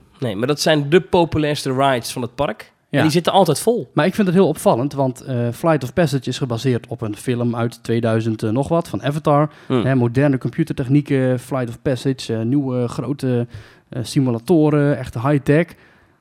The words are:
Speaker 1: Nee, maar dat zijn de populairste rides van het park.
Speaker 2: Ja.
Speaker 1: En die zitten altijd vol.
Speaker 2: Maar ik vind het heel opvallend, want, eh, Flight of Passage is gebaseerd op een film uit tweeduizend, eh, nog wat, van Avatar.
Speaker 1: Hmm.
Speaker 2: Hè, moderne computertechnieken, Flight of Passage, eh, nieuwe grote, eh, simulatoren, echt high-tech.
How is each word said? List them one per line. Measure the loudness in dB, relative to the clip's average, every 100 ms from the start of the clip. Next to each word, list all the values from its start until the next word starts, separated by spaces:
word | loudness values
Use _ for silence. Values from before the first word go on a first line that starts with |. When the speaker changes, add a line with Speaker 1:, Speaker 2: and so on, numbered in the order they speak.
| -12 _
Speaker 1:
Nee, | -6 -2
maar | -2
dat | 0
zijn | 2 0 4
de | 2
populairste | 4 2 2 0 0 -2 -2
rides | 2 2 2 -2
van | -8
het | -8 -4
park. | -4 -4 -14 _ _
Speaker 2:
Ja. | 0
Speaker 1:
En |
die | 2
zitten | 2 2
altijd | 4 4 2
vol. | 0 -2 -2
Speaker 2:
Maar | 0 0
ik | 2
vind | 2
het | 4
heel | 2
opvallend, | 2 0 2 0
want, | -2 -2 -4
eh, | -6 -2 -2
Flight | 0 0 0
of | 0
Passage | 0 0 0 -4
is | -4
gebaseerd | -4 -2 0 -2 -4
op | -8
een | -8 -6
film | -4 -2 -2 -2
uit | -4 -4
tweeduizend, | -4 0 2 0 0 -2
eh, | -2
nog | -2 0
wat, | -2 -2
van | -6
Avatar. | -4 -2 2 2 2 -4 -4
Speaker 1:
Hmm. | 0 2
Speaker 2:
Hè, | 2
moderne | 2 2 2 0
computertechnieken, | -2 -4 -4 -4 0 0 2 0 0 -2
Flight | -4 -6 -6
of | -6
Passage, | -4 -2 -2 -4 -4 -4
eh, |
nieuwe | 0 0 0 -2 -4
grote, | -4 -6 -4 -2 0 -2 -8 -20 -20 _
eh, | -10
simulatoren, | -4 0 0 0 2 4 4 4 2 0
echt | -4
high-tech. | -4 0 0 2 2 2 -6 _ _ _ _